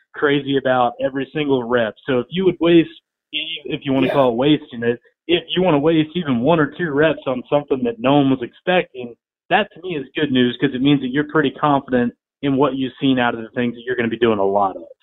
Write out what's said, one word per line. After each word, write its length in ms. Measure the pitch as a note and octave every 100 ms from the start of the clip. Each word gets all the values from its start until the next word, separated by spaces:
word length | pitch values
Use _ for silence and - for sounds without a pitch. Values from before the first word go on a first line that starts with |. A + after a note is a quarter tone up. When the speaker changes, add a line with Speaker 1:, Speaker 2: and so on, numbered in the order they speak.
| _ -
Speaker 1:
crazy 420 | D3 C#3+ C3 C#3
about 360 | C3 B2+ A#2+ -
every 280 | C3+ C3+ C3
single 300 | D#3+ D3 C3+
rep. 320 | A#2 B2 A2 - -
So 120 | B2+
if 80 | A#2
you 160 | E3+ F#3+
would 120 | E3+
waste, 300 | E3 E3+ D#3 - _ _ _
if 480 | D3+ D#3+ E3 - D3
you 80 | C#3
wanna 160 | C3+ C3
Speaker 2:
Yeah. 60 |
Speaker 1:
call 180 | C#3+ C3
it 40 | A#2
wasting 480 | C#3 D3 D3 A#2+
it, 160 | A#2 A#2+ _ _ -
if 160 | E3+ E3
you 120 | D#3+
wanna 180 | F3+ D3
waste 320 | D3+ E3 D#3 F3+
even 240 | D#3 A#2+
one 220 | B2+ E3
or 60 | C#3+
two 240 | - F3
reps 320 | C#3 D#3+ F#3+ -
on 160 | B2+ -
something 340 | D3 C#3+ C3+
that 160 | A#2+ A2
no 160 | B2+ C#3+
one 120 | C#3
was 120 | C3
expecting, 720 | A#2+ - - F3+ - B2+ A#2+ A#2 _ _ -
that 200 | F#3 G#3
to 80 | -
me 140 | F#3 D#3+
is 100 | B2+ -
good 160 | D3+
news, 260 | B2+ B2 A#2+
'cause 140 | C#3+
it 80 | B2+
means 180 | C#3 C#3+
that 80 | B2+
you're 200 | C3 D3
pretty 220 | D#3+ C#3+
confident 640 | C3 D3+ C#3 - B2+ A#2+ - _ _
in 160 | C#3+ C3+
what 180 | C#3+ C3
you've 180 | C3 -
seen 200 | C#3 B2+
out 140 | A#2+ A#2+
of 60 |
the 80 | A2+
things 260 | - A#2+ A#2
that 80 | A#2
you're 100 | B2
gonna 140 | A#2
be 80 | A2+
doing 220 | A2+ G#2
a 60 | G2
lot 300 | G2+ G2 F2
of. 80 | - -